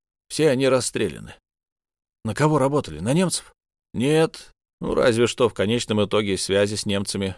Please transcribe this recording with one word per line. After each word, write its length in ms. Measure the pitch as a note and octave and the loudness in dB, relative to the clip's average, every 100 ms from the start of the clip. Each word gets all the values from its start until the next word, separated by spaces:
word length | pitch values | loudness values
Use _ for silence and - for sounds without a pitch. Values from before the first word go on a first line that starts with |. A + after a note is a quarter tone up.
| _ _ - | _ _ -10
Все 200 | - D#3 | 0 2
они 180 | B2+ C3+ | 4 2
расстреляны». 680 | C3 - A#2+ G2+ A1+ A1 - _ _ _ _ _ _ _ _ A2 | 2 0 -2 -4 -4 -16 -20 _ _ _ _ _ _ _ _ -6
«На 80 | |
кого 240 | G#2 D3+ D3+ | 0 2 4
работали? 400 | C3+ D3 C3+ D2+ | 2 0 -4 -6
На 160 | G#3 | -2
немцев?» 400 | D#3+ F3+ - - _ _ _ _ | 0 0 -2 -10 _ _ _ _
«Нет. 560 | - C3+ D#3 D#3+ - - _ _ - | -4 0 2 0 -2 -20 _ _ -10
Ну, 160 | F3 - | -4 2
разве 320 | B2+ A2+ A#2+ | 2 4 2
что 200 | - A#2 | 2 0
в 60 | |
конечном 500 | - G2 A#2+ - G#2+ | 0 -2 -2 -2 0
итоге 360 | G2 G#2 G2+ F#2+ | 0 0 0 -2
связи 340 | - G2 G#2 | 0 2 2
с 140 | G#2 G#2 | -2 -4
немцами 480 | G2 G2+ G2 F#2+ | -4 -4 -4 -4